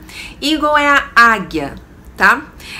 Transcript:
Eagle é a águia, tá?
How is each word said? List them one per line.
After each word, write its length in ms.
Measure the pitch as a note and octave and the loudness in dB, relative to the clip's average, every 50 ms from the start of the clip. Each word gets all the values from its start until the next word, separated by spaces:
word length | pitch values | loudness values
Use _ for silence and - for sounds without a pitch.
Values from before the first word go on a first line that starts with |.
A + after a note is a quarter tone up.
| - - - - - - - - | -20 -20 -20 -18 -18 -18 -14 -6
Eagle 340 | C4 D4 D#4 C#4+ D4+ D4+ D4+ | -4 -4 -2 -2 -2 0 0
é 120 | D4 C#4+ C#4+ | 2 2 4
a 200 | C#4+ C#4 - - - | 2 2 0 0 2
águia, 580 | A#3 A#3 A#3 A3 G3+ E3 D3+ D#3+ D3+ C#3 C3+ - - - - - - - - - | 4 4 4 4 0 -4 -6 -6 -6 -6 -8 -12 -16 -20 -20 -20 -20 -20 -16 -4
tá? 260 | - F#3+ G3+ A#3 C#4+ D#4 - - - - - - | 0 2 2 2 0 -4 -14 -20 -20 -18 -18 -16